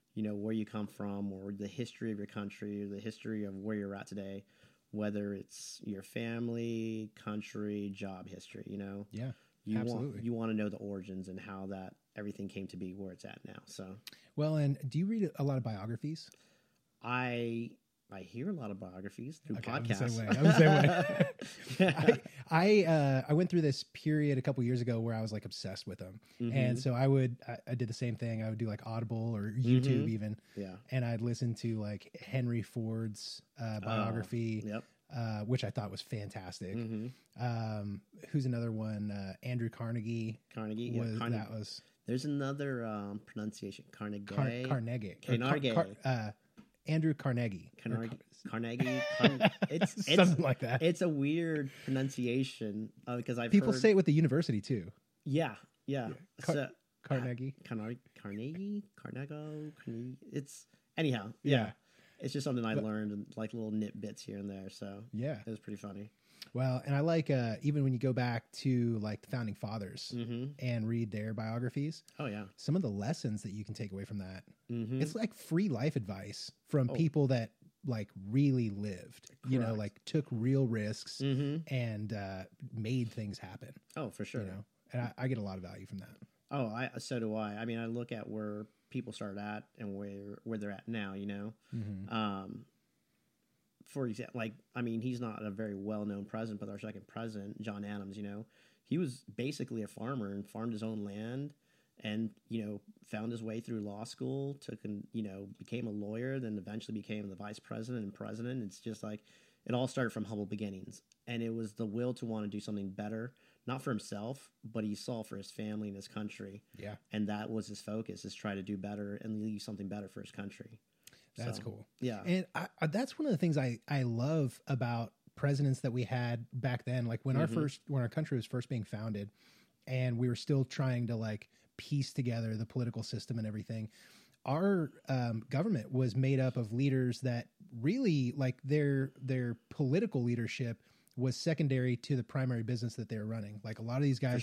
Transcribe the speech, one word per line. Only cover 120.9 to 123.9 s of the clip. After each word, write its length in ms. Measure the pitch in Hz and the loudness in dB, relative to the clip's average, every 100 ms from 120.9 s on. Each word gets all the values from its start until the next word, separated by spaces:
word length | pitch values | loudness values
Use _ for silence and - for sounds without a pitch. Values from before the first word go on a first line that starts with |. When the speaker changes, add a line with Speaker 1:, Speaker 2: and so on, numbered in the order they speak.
| _ - - _ - | _ -20 -20 _ -8
Speaker 2:
That's 220 | 120 104 | -6 -6
Speaker 1:
So, 60 | |
Speaker 2:
cool. 220 | 101 104 - _ | -8 -12 -16 _
Speaker 1:
yeah. 200 | 127 107 | -4 -2
Speaker 2:
And 220 | 175 185 - | 0 0 0
I, 120 | - 175 - | -4 -6 -2
I, 60 | 160 | 0
that's 280 | 196 269 - | 0 -2 -2
one 80 | 302 | 0
of 40 | |
the 60 | 180 | 4
things 180 | 175 147 | 4 4
I, 200 | 131 120 | 2 -2
I 140 | - | -2